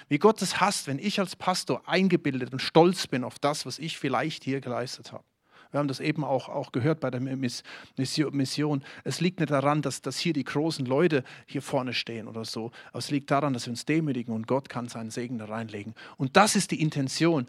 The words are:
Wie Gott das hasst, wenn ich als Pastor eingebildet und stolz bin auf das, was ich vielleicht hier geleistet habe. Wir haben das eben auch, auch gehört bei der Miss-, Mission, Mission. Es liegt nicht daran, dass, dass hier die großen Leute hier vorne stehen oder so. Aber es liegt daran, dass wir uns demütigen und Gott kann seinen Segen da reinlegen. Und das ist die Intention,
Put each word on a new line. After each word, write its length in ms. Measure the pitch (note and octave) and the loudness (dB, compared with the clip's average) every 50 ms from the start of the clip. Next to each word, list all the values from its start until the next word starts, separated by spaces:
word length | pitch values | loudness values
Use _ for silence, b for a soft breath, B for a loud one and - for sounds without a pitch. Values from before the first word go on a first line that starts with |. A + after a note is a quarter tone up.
| B B | B B
Wie 100 | C#3+ D3 | 0 8
Gott 220 | - G#3 A3 - | 8 8 8 8
das 180 | G3 E3+ - - | 0 -2 2 2
hasst, 280 | F3 G3+ F#3+ - - | 2 2 2 0 -4
wenn 120 | - C3+ C#3 | -4 -4 -2
ich 220 | D3 G#3 - - | -2 -2 0 0
als 160 | G3 E3+ - | -2 -2 -4
Pastor 500 | - - - F#3 - - - D3+ A2+ - | -4 -2 -2 0 0 0 -2 -4 -4 -2
eingebildet 680 | - D#3 F3+ F#3+ F#3+ F3 E3+ - D3 C3+ B2+ B2 A#2+ B2+ | 0 2 4 4 4 4 4 2 0 -2 -2 -4 -4 -4
und 60 | C3 | -4
stolz 460 | - - - E3 E3 F3+ F#3 - - | -6 4 6 8 8 8 6 2 -4
bin 160 | - - B2+ B2+ | -2 -2 -2 -2
auf 160 | A#2 - - | -4 -6 -2
das, 280 | - C#3+ D3+ - - | 0 0 0 0 -4
was 120 | C3 A#2+ - | -8 -8 -8
ich 200 | D3 E3 - - | -8 -8 -8 -4
vielleicht 440 | - C#3+ B2+ A2+ C3 D#3 D#3 - - | -2 0 0 0 0 -2 -4 -6 -4
hier 200 | C3 C3 C#3 C3 | -4 -4 -4 -4
geleistet 500 | B2+ A#2+ A#2 B2 A#2+ - - A#2 - - | -4 -4 -4 -4 -6 -8 -12 -14 -16 -16
habe. 120 | - - _ _ _ b b b b b b | -16 -18 _ _ _ b b b b b b
Wir 80 | b C#3 | b -2
haben 100 | D3 C#3+ | 0 0
das 120 | C3 - | -2 -2
eben 240 | - D#3 D3+ D#3+ D3 | -2 -2 -2 0 0
auch, 240 | C3 C3+ B2+ - - | 0 0 0 -2 -2
auch 240 | B2 C3+ - - - | -6 -6 -6 -2 -2
gehört 280 | C3 A#2 D3+ D#3+ D#3 | 0 2 2 2 2
bei 100 | - C3 | -2 -4
der 100 | B2 B2 | -4 -4
Miss-, 420 | B2+ C3+ C3 C3 C3+ A#2+ - - - B B B B B B - | -4 -4 -4 -2 -2 -4 -4 -6 -12 B B B B B B -4
Mission, 360 | C3 C3 - D3+ D3+ B2 C#3 | -4 -2 0 0 0 0 2
Mission. 480 | C#3 C3+ B2+ - - D3 D3+ D3+ C3+ B B B B B | -2 -2 -2 0 -2 0 0 0 -2 B B B B B
Es 160 | - C3+ - | -6 -4 0
liegt 200 | E3 F3+ F3+ - | 0 -2 0 0
nicht 120 | E3 D3+ D3 | -2 2 2
daran, 300 | C3+ C3+ C#3+ D3 D3+ C#3 | 2 2 2 2 2 0
dass, 180 | C#3 B2 - | -2 -4 -4
dass 180 | - C#3 B2+ - | -8 -8 -6 -2
hier 140 | - F3 D#3+ | 0 2 2
die 100 | C#3+ B2 | 2 2
großen 440 | - - D3 D3+ E3 D#3 - C3+ | 0 -2 0 0 0 -2 -2 -2
Leute 360 | A#2+ C3 C#3 F3 F3+ D#3 C3+ - B B B B | 0 2 4 4 4 4 2 0 B B B B
hier 160 | B - C#3+ | B -8 -8
vorne 320 | B2+ - - C#3 B2+ B2+ A2+ | -4 -2 -2 -2 0 0 -4
stehen 360 | - - - A#2 A2+ G#2 - | -4 -4 -4 -8 -8 -10 -8
oder 180 | A2 A2+ A2+ | -8 -8 -8
so. 260 | A2 - A#2 A2 A#2 B B B B | -6 -6 -6 -8 -8 B B B B
Aber 100 | B B2 | B -8
es 120 | A#2 - | -4 -2
liegt 200 | C#3+ C#3+ C#3 - | -2 -2 0 2
daran, 220 | D3 C#3 D3 D3 C3+ | 2 2 2 2 0
dass 140 | A#2+ - | -2 -2
wir 60 | C3 A#2+ | -6 -6
uns 120 | A#2 - | -6 -2
demütigen 500 | - D3+ D#3+ E3 D3+ C3 B2 A2+ - A2+ | 0 0 2 2 0 -2 -2 -4 -4 -4
und 120 | A2 A2 | -4 0
Gott 240 | - B2 C3+ C#3 - | 0 0 0 0 -4
kann 180 | - B2 A#2+ A#2 | -8 -8 -8 -8
seinen 220 | - B2 A2+ A2 | -10 -10 -10 -8
Segen 260 | G#2+ B2 B2 A#2+ B2+ | -6 -8 -6 -6 -6
da 80 | A2+ A2 | -8 -6
reinlegen. 500 | G#2 G#2+ A2+ A2+ A2 G#2+ G#2+ G2+ G#2+ A2+ B B B B | -6 -6 -8 -8 -8 -8 -10 -10 -10 -14 B B B B
Und 180 | B C#3 C3 - | B -4 4 6
das 220 | F#3+ G3+ A3 - | 6 8 8 6
ist 140 | G#3 F3+ - | 2 2 0
die 100 | E3+ B2+ | 0 0
Intention, 640 | D#3 D#3 - D3 C3+ C3 - - D#3 E3+ E3+ D3 A#2+ | 0 0 0 0 -2 -2 0 2 4 4 4 4 0